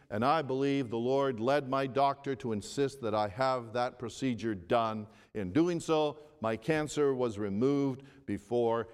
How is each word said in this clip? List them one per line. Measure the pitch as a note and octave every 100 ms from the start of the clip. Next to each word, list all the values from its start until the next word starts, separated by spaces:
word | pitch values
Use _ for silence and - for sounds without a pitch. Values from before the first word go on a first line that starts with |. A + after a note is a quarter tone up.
| -
and | G#2+
I | B2+ D#3+
believe | C3+ C3 C#3 C#3 A#2+
the | A#2
Lord | A#2+ C3+ C#3 A2+
led | A#2 C#3+ C3
my | C3+ C3+
doctor | B2 C#3 C#3 C#3
to | C3+ A#2+
insist | G#2+ - - C3+ -
that | A2+
I | G#2+ G#2
have | F#2+ C3 C3 A#2
that | A#2+ B2 -
procedure | A#2 - C3+ A2+ A2+ G2+
done. | E2 A#2+ A2+ A2 G#2 - -
In | A2 F#2
doing | F#2+ F3 E3+
so, | - D#3 D3+ - - -
my | A2+ A2+
cancer | - D#3 D3+ - C#3+
was | C3 B2 G2
removed | G#2 G2 C3 C#3+ C#3 C3 - - -
before | G2+ - A#2+ A#2 A#2 A2